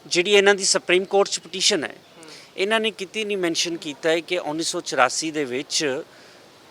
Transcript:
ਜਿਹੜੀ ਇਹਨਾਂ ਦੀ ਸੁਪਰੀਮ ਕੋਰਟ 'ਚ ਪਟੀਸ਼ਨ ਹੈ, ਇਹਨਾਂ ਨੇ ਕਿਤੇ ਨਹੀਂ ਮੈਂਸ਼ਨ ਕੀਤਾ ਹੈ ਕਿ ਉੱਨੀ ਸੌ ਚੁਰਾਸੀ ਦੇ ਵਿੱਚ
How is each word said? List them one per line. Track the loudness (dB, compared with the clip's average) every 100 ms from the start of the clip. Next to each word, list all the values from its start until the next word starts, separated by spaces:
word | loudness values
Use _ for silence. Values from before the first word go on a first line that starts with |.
| -2
ਜਿਹੜੀ | 0 4
ਇਹਨਾਂ | 6 6 4
ਦੀ | 2
ਸੁਪਰੀਮ | 0 2 2 4
ਕੋਰਟ | 2 2
'ਚ | -2
ਪਟੀਸ਼ਨ | -8 -2 0 0
ਹੈ, | -2 -10 -20 -20 -20 -20 -14 -4
ਇਹਨਾਂ | 0 0
ਨੇ | 0
ਕਿਤੇ | -4 -8 -6 -4
ਨਹੀਂ | -2
ਮੈਂਸ਼ਨ | 0 0 -2 -4
ਕੀਤਾ | -8 -4 0
ਹੈ | 0
ਕਿ | -2 -4
ਉੱਨੀ | -4 -4
ਸੌ | -4 -6
ਚੁਰਾਸੀ | -4 2 2 0 -4
ਦੇ | -4
ਵਿੱਚ | -4 -4 -4 -2 -2 -4 -8 -18 -20 -20 -20 -20 -20